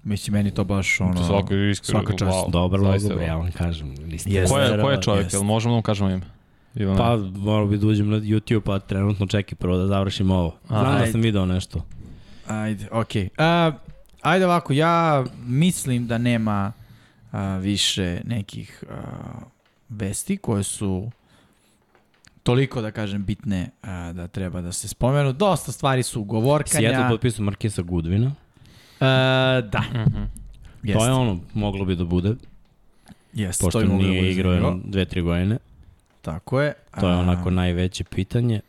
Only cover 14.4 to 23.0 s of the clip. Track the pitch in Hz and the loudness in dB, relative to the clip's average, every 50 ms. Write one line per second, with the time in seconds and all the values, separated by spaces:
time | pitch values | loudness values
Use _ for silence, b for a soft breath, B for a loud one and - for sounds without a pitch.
14.4 | 185 180 170 170 - - 135 143 160 170 170 170 165 160 151 139 127 123 - - | 4 4 2 2 2 2 2 2 4 4 4 4 4 4 2 2 0 -2 -8 -12
15.4 | 120 123 123 139 165 185 170 - - 135 123 120 120 113 117 113 120 120 120 113 | -6 -2 2 4 4 2 2 0 -2 -2 -2 -2 0 -2 -2 0 2 2 2 2
16.4 | 110 107 104 101 98 98 - b b b b b b b b b b - - 110 | 2 0 0 0 -2 -4 -6 b b b b b b b b b b -10 -6 -4
17.4 | 98 95 95 92 92 101 101 95 - - - 104 92 87 87 90 - - 120 107 | -4 -2 -4 -2 0 0 0 0 0 0 0 -2 -2 -2 -4 -6 -6 -6 -6 -6
18.4 | 101 - - 110 107 - - - - - - - - - - - - - - 113 | -6 -8 -12 -14 -14 -16 -18 -20 -16 -14 -14 -12 -12 -12 -12 -12 -14 -14 -14 -16
19.4 | - - _ _ _ _ _ _ _ _ 113 104 101 98 101 - - - 196 196 | -18 -20 _ _ _ _ _ _ _ _ -10 -8 -6 -6 -6 -6 -4 -4 -6 -4
20.4 | - - 113 101 95 - - - 107 98 95 92 104 120 - _ b b b b | -2 -2 -2 -2 -2 -4 -6 -4 -2 -2 -2 -2 -4 -8 -12 _ b b b b
21.4 | b b b b b b b b _ _ _ _ _ _ _ _ _ - _ _ | b b b b b b b b _ _ _ _ _ _ _ _ _ -20 _ _
22.4 | _ - 120 131 139 131 - 127 110 107 107 113 | _ 2 4 4 2 0 -2 -6 -6 -6 -6 -6